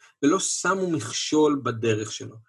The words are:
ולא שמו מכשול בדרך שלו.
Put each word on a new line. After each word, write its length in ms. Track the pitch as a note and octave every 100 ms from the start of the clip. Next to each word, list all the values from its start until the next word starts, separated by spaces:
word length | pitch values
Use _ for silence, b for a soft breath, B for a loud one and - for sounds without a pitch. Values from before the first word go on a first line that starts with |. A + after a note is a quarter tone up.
| b b
ולא 160 | C#3+ F#3
שמו 520 | - - F3+ F#3+ F3+
מכשול 720 | D3+ A2 - - D3+ D3+ C#3+
בדרך 480 | A#2+ A2+ A2+ G#2+ G#2+
שלו. 240 | - G#2 -